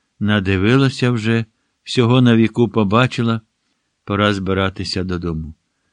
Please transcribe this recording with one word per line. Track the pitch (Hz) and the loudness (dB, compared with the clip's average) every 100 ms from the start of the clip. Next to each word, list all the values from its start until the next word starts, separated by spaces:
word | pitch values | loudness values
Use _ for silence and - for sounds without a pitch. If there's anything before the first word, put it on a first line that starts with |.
| _ _ | _ _
надивилася | 104 104 95 95 101 131 135 135 123 | 0 0 0 0 2 4 2 0 -2
вже, | 120 107 117 113 _ _ _ | -2 0 -2 -4 _ _ _
всього | - - 117 127 | -6 0 2 4
на | 123 113 | 4 4
віку | 113 - 117 | 2 0 0
побачила, | 113 101 110 127 - 117 113 - _ _ _ _ _ | 0 0 2 0 -2 -4 -4 -8 _ _ _ _ _
пора | - 101 104 | -6 0 0
збиратися | 98 95 95 95 95 87 95 | 0 -2 -2 -2 -4 -8 -6
додому». | 92 90 85 80 78 - _ _ _ | -6 -6 -6 -6 -10 -16 _ _ _